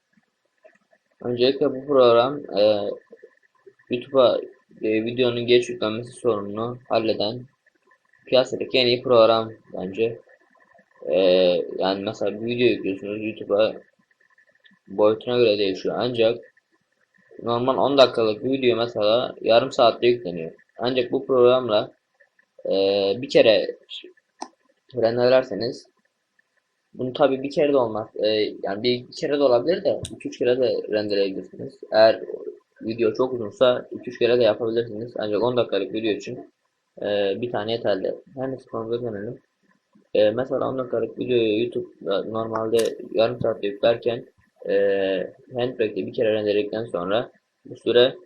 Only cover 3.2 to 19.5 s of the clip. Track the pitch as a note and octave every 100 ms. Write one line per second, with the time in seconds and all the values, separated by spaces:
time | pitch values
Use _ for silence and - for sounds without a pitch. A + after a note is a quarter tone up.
3.2 | - _ _ _ - - - A#2+ - C3+
4.2 | A#2 - - - _ - A2 A2 A#2 A#2+
5.2 | B2+ A#2+ A#2+ B2 A#2+ A#2+ A2 A2 B2 -
6.2 | A#2+ G#2 G2+ G#2 A#2 B2 - A2+ A2 G2
7.2 | G#2 B2 B2+ _ _ _ _ _ _ _
8.2 | - B2+ C3 B2 - C3+ B2 B2 C3 A#2+
9.2 | A2 A2+ A2 - _ F#2 F#2 G2 A2+ -
10.2 | - _ _ _ _ _ _ _ - E2+
11.2 | F#2+ F#2 F2+ F2 - - F#2 G2 G2+ A2
12.2 | G2+ G#2 A2+ A#2+ B2 F#2+ F#2+ F#2+ G2+ G#2+
13.2 | G#2+ G#2+ G2+ G2+ A2 - - _ _ _
14.2 | _ _ _ _ _ _ - G2 G#2 A2
15.2 | B2 B2 A#2 G#2 G2 F#2 F#2+ E2 B2 A#2
16.2 | A2 A#2+ - _ _ _ _ _ _ _
17.2 | _ - A#2 A#2+ B2+ A#2+ A#2+ C#3 B2 A#2+
18.2 | A2 G#2+ C3 C3+ B2 A2 A#2+ A2+ G#2 A#2
19.2 | - - -